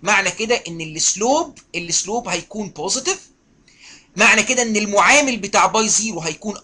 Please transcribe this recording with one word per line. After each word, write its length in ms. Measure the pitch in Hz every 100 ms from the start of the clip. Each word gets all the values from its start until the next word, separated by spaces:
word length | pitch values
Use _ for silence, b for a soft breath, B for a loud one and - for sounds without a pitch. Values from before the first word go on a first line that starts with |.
معنى 280 | 175 202 190
كده 320 | - 220 240 -
ان 120 | 165
السلوب، 800 | 160 156 - 185 226 302 311 - _
السلوب 540 | 170 170 - 185 233 202
هيكون 400 | 175 - 214 196
بوزيتيف، 500 | - - 262 349 381 - _ _ _ _ B B B B -
معنى 260 | 220 214
كده 200 | 220 254
ان 140 | 233 208
المعامل 600 | 208 202 220 277 277 226
بتاع 300 | 190 202 190
باي 220 | 220 220
زيرو 320 | - 220 170
هيكون 360 | 160 151 214 196